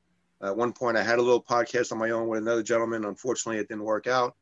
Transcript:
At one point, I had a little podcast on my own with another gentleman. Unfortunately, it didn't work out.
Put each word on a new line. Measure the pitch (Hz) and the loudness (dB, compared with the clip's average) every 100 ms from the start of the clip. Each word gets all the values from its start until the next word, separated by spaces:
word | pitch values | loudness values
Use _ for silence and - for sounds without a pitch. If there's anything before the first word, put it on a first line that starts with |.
| _ _ _ - | _ _ _ -8
At | 98 101 | -4 -2
one | 120 | -2
point, | - 123 113 | -2 0 0
I | |
had | 113 120 | 2 4
a | |
little | 123 120 | 4 4
podcast | - 120 117 123 120 | 4 0 0 -2 -2
on | 117 | -2
my | 113 | -2
own | 113 117 | -2 -2
with | 110 | -2
another | 113 117 | 0 0
gentleman. | 104 117 113 113 104 | 2 0 0 -2 -6
Unfortunately, | 98 131 113 117 107 | -6 -4 -4 -2 -4
it | - | -4
didn't | 107 | -6
work | 107 107 123 | -2 -2 0
out. | 127 123 - | 0 0 -4